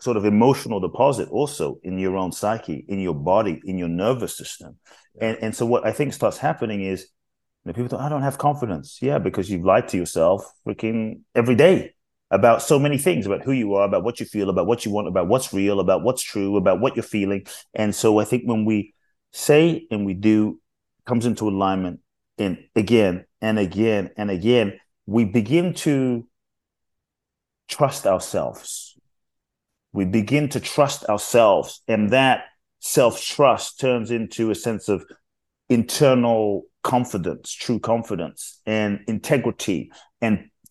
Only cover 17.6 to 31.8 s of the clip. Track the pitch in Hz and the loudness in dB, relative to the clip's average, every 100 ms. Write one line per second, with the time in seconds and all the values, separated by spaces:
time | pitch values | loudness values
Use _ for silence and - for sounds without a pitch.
17.6 | - - 107 95 113 107 107 127 113 110 | -10 -4 -2 2 4 4 2 -2 -2 -2
18.6 | 107 107 - _ _ _ _ - - 151 | 0 0 -2 _ _ _ _ -4 2 4
19.6 | 170 165 - 107 98 92 107 107 107 - | 4 0 -4 -4 -4 0 4 4 2 -4
20.6 | _ _ _ _ - 120 120 107 107 95 | _ _ _ _ -4 -2 -2 -2 -2 0
21.6 | 98 95 92 85 _ _ _ - 101 82 | 0 0 -4 -8 _ _ _ -6 -4 -6
22.6 | _ 113 104 117 101 87 - _ 110 107 | _ -2 2 4 4 0 -8 _ -2 0
23.6 | 95 92 113 104 87 - 104 92 104 123 | -2 0 0 0 -4 -6 -6 -2 2 2
24.6 | 101 - _ _ - 110 107 120 104 160 | 2 -4 _ _ -4 0 0 0 0 0
25.6 | 180 - 160 139 131 120 117 _ _ _ | 0 -2 0 0 0 -2 -8 _ _ _
26.6 | _ _ _ _ _ _ _ _ _ _ | _ _ _ _ _ _ _ _ _ _
27.6 | - - 139 - - 92 - 95 65 - | -10 -2 0 0 0 0 0 -4 -4 -8
28.6 | - - - _ _ _ _ _ _ _ | -14 -16 -16 _ _ _ _ _ _ _
29.6 | _ _ _ 101 92 113 104 143 147 131 | _ _ _ -4 0 0 2 0 0 -4
30.6 | - - 139 - - 104 - 120 110 87 | -2 2 2 0 -4 -4 2 6 6 6
31.6 | - - | 2 -8